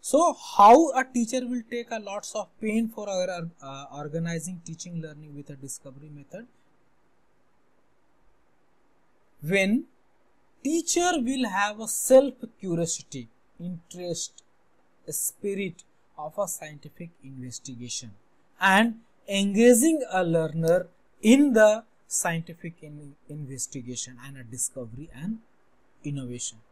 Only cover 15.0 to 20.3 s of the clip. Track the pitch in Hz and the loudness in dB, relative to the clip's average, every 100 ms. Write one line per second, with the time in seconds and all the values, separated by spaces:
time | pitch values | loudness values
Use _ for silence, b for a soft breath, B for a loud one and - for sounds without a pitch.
15 | - 156 - - 208 196 196 170 - _ | -12 -8 -8 -6 -8 -6 -6 -8 -20 _
16 | _ - 151 - 196 - 156 147 151 - | _ -16 -14 -8 -8 -8 -14 -18 -20 -18
17 | 170 _ 135 135 127 120 - 120 120 - | -18 _ -20 -14 -14 -14 -16 -14 -12 -12
18 | 117 98 _ _ _ _ 190 190 226 220 | -12 -20 _ _ _ _ 4 4 4 -2
19 | _ _ - 196 202 202 233 240 294 320 | _ _ -6 -2 0 6 8 8 6 2
20 | 254 185 180 | 0 -2 2